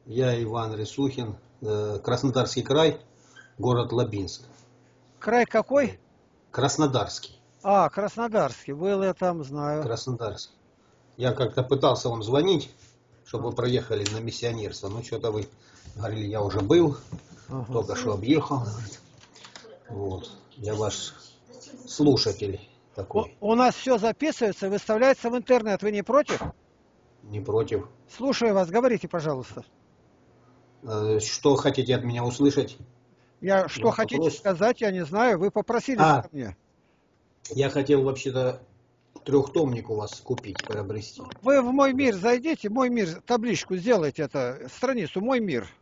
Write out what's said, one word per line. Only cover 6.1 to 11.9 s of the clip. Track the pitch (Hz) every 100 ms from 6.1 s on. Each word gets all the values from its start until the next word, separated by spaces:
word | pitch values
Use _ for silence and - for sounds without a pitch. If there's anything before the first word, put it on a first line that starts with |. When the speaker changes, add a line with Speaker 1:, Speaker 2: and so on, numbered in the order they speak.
| _ _ _ _
Speaker 1:
Краснодарский. | - 135 - 147 123 101 - - - _ _
Speaker 2:
А, | 196 202 160
Краснодарский. | - 202 220 233 214 139 - -
Был | 143 190 196
я | 190
там, | 175 185 170
знаю. | 135 147 147 151
Speaker 1:
Краснодарский. | 131 113 - 117 110 95 - _ _ _ _ _ _ -
Я | 123
как-то | 120 120 -
пытался | 123 139 151